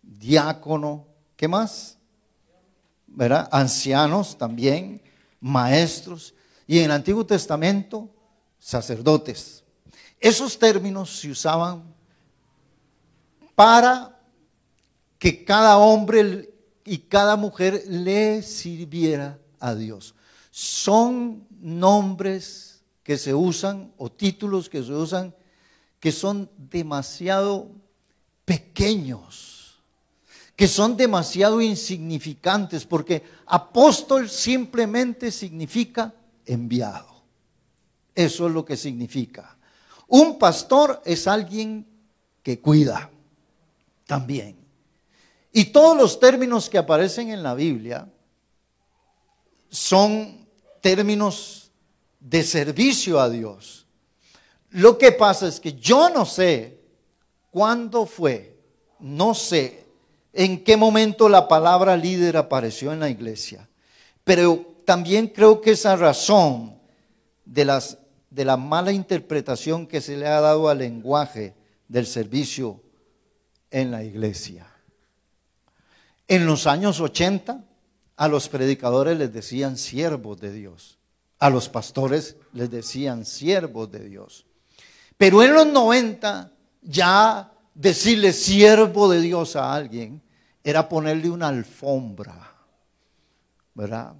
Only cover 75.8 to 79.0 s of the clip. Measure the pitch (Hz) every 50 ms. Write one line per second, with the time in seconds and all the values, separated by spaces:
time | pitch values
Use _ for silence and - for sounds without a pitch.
75.8 | _ _ _ _ _ _ _ _ _ - 190 185 170 160 156 143 - 151 143 165
76.8 | 196 208 175 147 170 143 - - 170 185 196 185 - - 254 269 - _ _ _
77.8 | _ _ _ _ _ _ _ - 147 156 151 143 - - - 135 131 135 139 131
78.8 | - 123 123 131